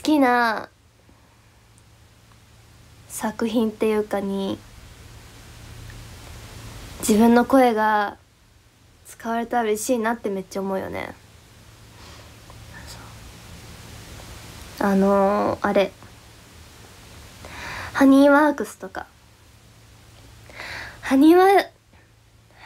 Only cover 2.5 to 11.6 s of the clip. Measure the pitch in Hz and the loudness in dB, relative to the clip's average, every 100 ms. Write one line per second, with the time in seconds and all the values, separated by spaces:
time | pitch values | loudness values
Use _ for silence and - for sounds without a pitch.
2.5 | _ _ _ _ - - - 220 208 226 | _ _ _ _ -20 -18 -10 -10 -6 -4
3.5 | 233 220 214 220 214 208 202 196 196 190 | -2 -2 -2 -2 -2 -2 -6 -6 -6 -6
4.5 | - - - - - - - - - - | -10 -14 -20 -20 -20 -20 -20 -20 -20 -20
5.5 | - - - - - - - - - - | -20 -20 -20 -18 -18 -20 -20 -20 -20 -18
6.5 | - - - - - - 214 233 240 233 | -18 -18 -18 -18 -6 0 4 6 4 4
7.5 | 269 247 214 214 208 202 - _ _ _ | 4 4 2 0 0 -2 -8 _ _ _
8.5 | _ _ _ _ _ - - 226 233 233 | _ _ _ _ _ -20 -12 -8 -6 -4
9.5 | 240 226 214 - 247 220 226 226 190 180 | -4 -2 -2 -2 -2 -2 -4 -6 -8 -8
10.5 | 202 190 190 87 95 - - - - - | -8 -6 -6 -8 -10 -12 -16 -20 -20 -20
11.5 | - | -20